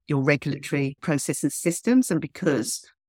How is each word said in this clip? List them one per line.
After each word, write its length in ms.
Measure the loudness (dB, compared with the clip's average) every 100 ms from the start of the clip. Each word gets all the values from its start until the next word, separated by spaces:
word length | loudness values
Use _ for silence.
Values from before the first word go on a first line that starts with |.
| -2
your 160 | 0
regulatory 760 | 2 2 0 -6 -4 -2 -2 -4
process 420 | -2 -2 -2 -2
and 100 | -2
systems. 580 | 0 -2 -2 2 4 4
And 100 | 0
because 680 | -2 -4 0 0 0 -6 -10 _